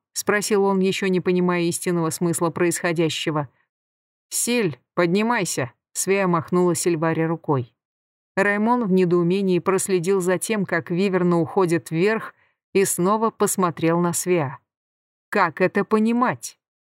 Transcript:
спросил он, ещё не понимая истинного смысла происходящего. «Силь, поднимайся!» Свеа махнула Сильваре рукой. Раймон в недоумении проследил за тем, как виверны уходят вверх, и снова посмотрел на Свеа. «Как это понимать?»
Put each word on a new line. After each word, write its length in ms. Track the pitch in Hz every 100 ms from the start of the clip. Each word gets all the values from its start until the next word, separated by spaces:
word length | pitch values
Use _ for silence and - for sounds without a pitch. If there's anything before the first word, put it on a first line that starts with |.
| _
спросил 500 | - - 208 196 202
он, 160 | 196 190
ещё 280 | 190 180 190
не 120 | 185
понимая 440 | 185 180 180 175
истинного 460 | 170 170 185 175 160
смысла 400 | - 170 160 165
происходящего. 1000 | 151 175 165 175 165 160 - - 151 143 _ _ _ _ _ _ _ _
«Силь, 500 | - - 240 190 127 _ -
поднимайся!» 800 | 175 190 226 240 175 - 127 - _
Свеа 340 | - 185 196 185
махнула 480 | 170 - 180 180 165
Сильваре 500 | 180 165 165 160 160
рукой. 480 | 165 - 139 120 _ _ _ _ _ _ -
Раймон 500 | 202 208 220 247 214
в 60 |
недоумении 680 | 185 180 175 170 190 196 175
проследил 640 | 180 190 - 185 170 196
за 160 | 175 180
тем, 280 | - 220 180
как 260 | 170 -
виверны 460 | 175 196 180 175 170
уходят 540 | 160 208 180 170 -
вверх, 440 | 160 196 220 - - _ _ _
и 120 | 196 185
снова 460 | - 180 214 226
посмотрел 680 | - 202 - 180 - 165 170
на 140 | 175
Свеа. 460 | 165 180 175 135 139 _ _ _ _ _ _ _
«Как 300 | 208 175 -
это 240 | 185 202
понимать?» 760 | 196 220 220 240 247 135 - - _ _ _